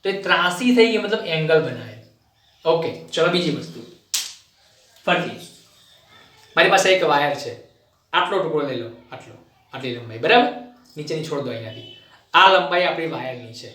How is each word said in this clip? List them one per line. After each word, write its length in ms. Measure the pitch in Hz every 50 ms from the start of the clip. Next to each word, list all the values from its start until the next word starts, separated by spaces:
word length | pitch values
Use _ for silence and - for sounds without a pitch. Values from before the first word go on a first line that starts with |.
તો 60 | _ 196
એ 40 |
ત્રાંસી 600 | 196 190 185 180 175 156 175 180 175 - 247 247 247
થઈ 120 | 240 220 220
ગઈ 60 | 220 208
મતલબ 280 | 202 202 214 - -
એંગલ 340 | 170 160 160 156 156 160 156
બનાવે. 360 | 135 127 123 113 - - - - - - _ _ _ _ _ _ _ _ _ _ _
ઓકે, 260 | 160 160 165 - - - - - -
ચલો 160 | - 165 165 175
બીજી 280 | 180 180 - 156 139
વસ્તુ. 240 | 123 - - - - - - - _ _ _ - - - - - - _ _ _ _ _ _ _ _ _ _ _ _ _
ફરીથી 420 | 180 175 175 - - - - - - - - _ _ _ _ _ _ _ _ _ _ - - - _ _ _ _ _ -
મારી 140 | 160 180 185
પાસે 180 | 190 190 190 190
એક 100 | 185 185 170 151
વાયર 280 | 143 143 147 143 - -
છે, 100 | - 117 104 - - _ _ _ _ _ _ _ _ _
આટલો 260 | - 175 180 - 202 180
ટુકડો 300 | 160 160 151 147 143 139
લઈ 120 | - -
લો, 60 | - - - - - _
આટલો, 220 | 139 - - 113 107 - _ _ _ _ _ _ -
આટલી 200 | 131 131 127 120
લંબાઈ, 220 | 120 113 113 110 113
બરાબર? 300 | 135 - 147 143 147 - - - - - - _ _ _ _
નીચેની 320 | 151 151 - 160 156 156 -
છોડ 160 | 151 139 127
દો 60 | 120
અહીંયાથી. 460 | 117 113 110 110 110 - - - - - _ _ - _ _ _ -
આ 140 | 170 190 190 190
લંબાઈ 320 | 185 180 170 175 175 180
આપણી 260 | 165 151 165 160 160 -
વાયરની 400 | 135 127 131 127 120 117 113 117 -
છે. 100 | 120 107